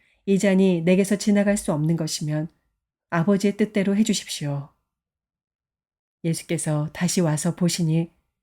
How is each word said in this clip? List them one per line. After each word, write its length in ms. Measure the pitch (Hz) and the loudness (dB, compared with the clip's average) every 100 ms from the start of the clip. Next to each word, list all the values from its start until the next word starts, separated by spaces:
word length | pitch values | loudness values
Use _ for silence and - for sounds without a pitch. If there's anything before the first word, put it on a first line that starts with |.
| _ _ - | _ _ -2
이 140 | 196 | 2
잔이 420 | 202 190 190 175 | 4 4 4 2
내게서 360 | 165 185 190 202 | 2 2 2 0
지나갈 400 | - 202 202 208 | 2 2 2 0
수 160 | - | -2
없는 240 | 156 156 165 | -2 0 0
것이면 500 | 156 - 151 151 160 _ _ _ _ _ _ | -2 -4 -4 -4 -6 _ _ _ _ _ _
아버지의 480 | 170 165 196 202 196 | -2 2 2 0 0
뜻대로 380 | 214 214 190 196 | -2 0 0 2
해주십시오." 760 | 220 196 - - 147 143 139 _ _ _ _ _ _ _ _ _ _ _ _ _ _ _ | 0 0 -4 -8 -6 -6 -8 _ _ _ _ _ _ _ _ _ _ _ _ _ _ _
예수께서 680 | 165 160 - 165 - 151 151 | -4 -4 -4 -6 -2 -2 -4
다시 280 | - 175 - | -4 -2 0
와서 340 | 165 151 175 165 | 0 0 -2 0
보시니 560 | 175 - 160 160 165 _ _ _ | -2 0 0 0 -2 _ _ _